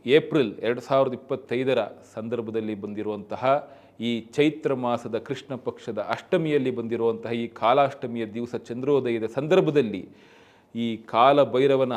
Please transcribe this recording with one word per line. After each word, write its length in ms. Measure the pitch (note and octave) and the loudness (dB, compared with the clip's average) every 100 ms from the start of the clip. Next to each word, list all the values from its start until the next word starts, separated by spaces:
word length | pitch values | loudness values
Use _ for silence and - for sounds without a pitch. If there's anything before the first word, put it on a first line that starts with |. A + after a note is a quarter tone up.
| - | 4
ಏಪ್ರಿಲ್ 520 | D3+ D#3 D#3+ A2+ - | 4 4 2 0 0
ಎರಡು 220 | G#2+ B2 | -2 -2
ಸಾವಿರದ 320 | - C3+ C3+ | 2 2 2
ಇಪ್ಪತ್ತೈದರ 680 | A#2+ - C3+ - B2 C3 A#2+ G2+ - - | -2 -6 -8 -4 -2 0 0 -2 -8 -16
ಸಂದರ್ಭದಲ್ಲಿ 600 | A2+ A2+ A#2 A2+ A2 A2 | -12 -6 -6 -4 -4 -4
ಬಂದಿರುವಂತಹ 1000 | G#2 G#2 G#2 G#2 G#2 G#2 G#2+ B2+ C#3+ - - - - | -6 -8 -8 -6 -8 -8 -4 0 0 -2 -16 -20 -8
ಈ 200 | A#2 A2+ | -4 -4
ಚೈತ್ರ 540 | A2 - D3+ D3+ D3 | -4 2 2 2 -2
ಮಾಸದ 440 | C3 B2 A#2+ A#2+ A2 | -2 -2 -4 -4 -8
ಕೃಷ್ಣ 360 | - C#3 - | -6 -10 -10
ಪಕ್ಷದ 440 | B2+ B2+ - - G#2 | -10 -8 -10 -10 -8
ಅಷ್ಟಮಿಯಲ್ಲಿ 720 | F#2+ - - F#3 D#3+ D3 B2+ | -4 -6 -2 -2 2 0 0
ಬಂದಿರುವಂತಹ 600 | A#2 A2+ A2+ A2+ A2+ A2+ | -4 -4 0 0 0 -4
ಈ 180 | A#2 A#2 | -4 -6
ಕಾಲಾಷ್ಟಮಿಯ 800 | - A2 C#3 C#3 - B2 A#2 G#2+ | -2 2 4 2 0 -8 -6 -6
ದಿವಸ 280 | A2+ A#2+ | -6 -8
ಚಂದ್ರೋದಯದ 720 | A#2 - A#2+ C3 C#3 B2 A#2 A2 | -8 -8 -6 0 0 2 -2 -2
ಸಂದರ್ಭದಲ್ಲಿ 840 | C3+ D3+ F#3+ D#3 C#3+ A2+ F#2+ - - - - _ _ _ A#2 | -4 2 2 4 2 0 -4 -10 -20 -20 -20 _ _ _ -6
ಈ 200 | A#2 A2 | -4 -6
ಕಾಲ 480 | - A2+ C3 C#3+ B2 | -2 4 6 6 4
ಭೈರವನ 420 | B2 C3+ C3+ B2+ | 4 4 4 0